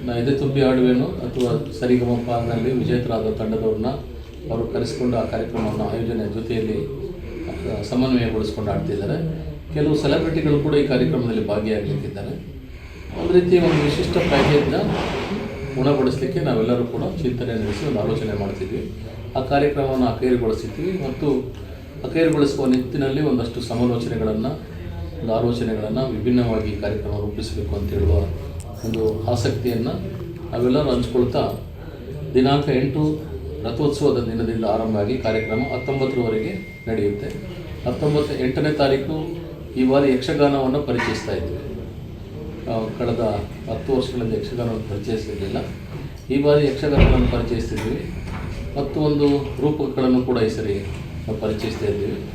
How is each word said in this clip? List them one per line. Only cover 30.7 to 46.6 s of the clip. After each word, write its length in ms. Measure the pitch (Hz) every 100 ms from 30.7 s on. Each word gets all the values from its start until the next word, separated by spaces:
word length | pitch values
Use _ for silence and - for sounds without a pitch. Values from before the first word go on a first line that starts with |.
| 135 135
ಹಂಚ್ಕೊಳ್ತಾ, 600 | 123 - 127 120 151 127 - - - - - - - -
ದಿನಾಂಕ 360 | 127 131 143 147
ಎಂಟು 500 | 127 143 151 151 151 - - - -
ರಥೋತ್ಸವದ 600 | 107 120 147 - 147 -
ದಿನದಿಂದ 420 | 110 113 113 113 110
ಆರಂಭ 320 | 110 110 104
ಆಗಿ 200 | 104 127
ಕಾರ್ಯಕ್ರಮ 420 | 113 110 110 110 127
ಹತ್ತೊಂಬತ್ತರವರೆಗೆ 1120 | 120 - 135 131 127 113 110 107 95 - - -
ನಡೆಯುತ್ತೆ. 400 | 110 101 101 - - - - - - 123
ಹತ್ತೊಂಬತ್ತು, 580 | 123 147 151 - -
ಎಂಟನೇ 280 | 127 135 151
ತಾರೀಕು 440 | 147 139 135 131 156 160 - - - - 127
ಈ 80 | 127
ಬಾರಿ 260 | 135 139
ಯಕ್ಷಗಾನವನ್ನು 680 | 127 - 147 143 139 131 127
ಪರಿಚಯಿಸ್ತಾ 500 | 127 120 117 107 - -
ಇದ್ದೀವಿ. 240 | - - - - - - - - - - - - -
ಆ, 280 | 113 110 -
ಕಳೆದ 220 | 120 117 113 104 92 - -
ಹತ್ತು 260 | 113 - 131
ವರ್ಷಗಳಿಂದ 380 | 123 123 113
ಯಕ್ಷಗಾನವನ್ನು 560 | 107 104 120 117 110 101
ಪರಿಚಯಿಸಿರಲಿಲ್ಲ. 680 | 98 107 110 104 98 95 117 - - - - - - -
ಈ 140 | 135
ಬಾರಿ 240 | 147 147